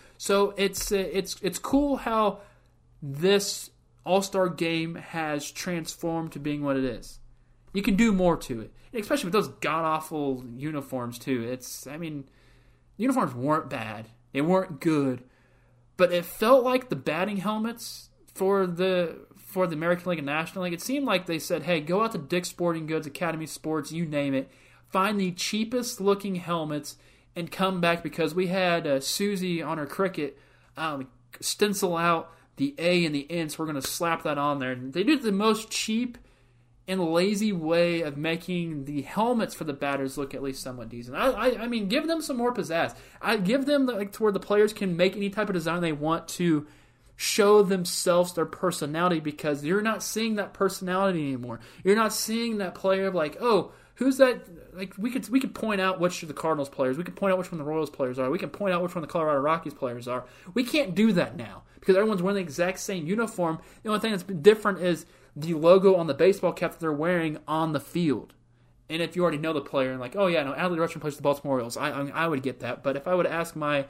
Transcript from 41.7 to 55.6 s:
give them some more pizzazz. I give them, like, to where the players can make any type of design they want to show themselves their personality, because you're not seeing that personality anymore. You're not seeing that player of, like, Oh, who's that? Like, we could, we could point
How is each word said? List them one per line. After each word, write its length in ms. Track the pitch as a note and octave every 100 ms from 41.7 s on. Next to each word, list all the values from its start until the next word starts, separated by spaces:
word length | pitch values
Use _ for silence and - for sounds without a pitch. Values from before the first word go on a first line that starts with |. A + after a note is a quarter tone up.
| A#3 G3
give 180 | B3+ D#4+
them 160 | E4
some 140 | D#4 B3+
more 180 | A#3+
pizzazz. 400 | A#3+ D#3 E3 C3 - - -
I 160 | F3+ A3
give 300 | F3+ C4 C4+
them, 200 | D4 C4
like, 260 | G#3+ G3+
to 100 | -
where 100 | G#3+
the 80 | G3
players 320 | - G#3 G#3+
can 240 | G#3+ G3 E3+
make 200 | F#3 G3+
any 120 | G3+
type 200 | G3 G#3
of 60 |
design 280 | F3+ E3 E3+
they 100 | E3+
want 360 | D3 D3+ E3 -
to 380 | - F3 D3+ D3 - _ _ _ -
show 460 | - - G3+ G#3
themselves 720 | G3 F#3+ F3 - - F3 F3
their 120 | E3+ D#3
personality, 720 | - F#3 E3+ D3 D#3 F3+ E3
because 440 | D3+ D3 D#3 C#3+
you're 180 | D3 G3
not 200 | A3 G3+
seeing 340 | - G#3+ A3+ G#3+
that 160 | F#3
personality 680 | - F#3+ F#3 F#3 F#3 G3 F3
anymore. 380 | C#3+ C3 A#2+ A#2 - -
You're 140 | F#3 G#3
not 160 | A3
seeing 460 | G#3+ - A3+ A#3 G#3+
that 160 | F3+
player 320 | F3 F#3+ F#3+ F#3+
of, 60 |
like, 220 | F3+ D3+ -
Oh, 320 | A#3+ G#3 - - - -
who's 220 | B3+ C4
that? 280 | C4 G#3+ - E3 -
Like, 200 | F3 F#3+ -
we 120 | A#3
could, 180 | B3 G3
we 120 | C4
could 140 | B3
point 260 | -